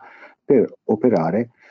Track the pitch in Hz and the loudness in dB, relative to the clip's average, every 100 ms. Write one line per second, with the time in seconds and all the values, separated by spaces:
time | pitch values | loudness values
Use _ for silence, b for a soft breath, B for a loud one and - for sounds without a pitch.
0 | B B B B - 139 95 - - 107 | B B B B 0 0 0 -4 -6 -2
1 | 123 101 78 95 120 b b | 0 0 -2 -4 -6 b b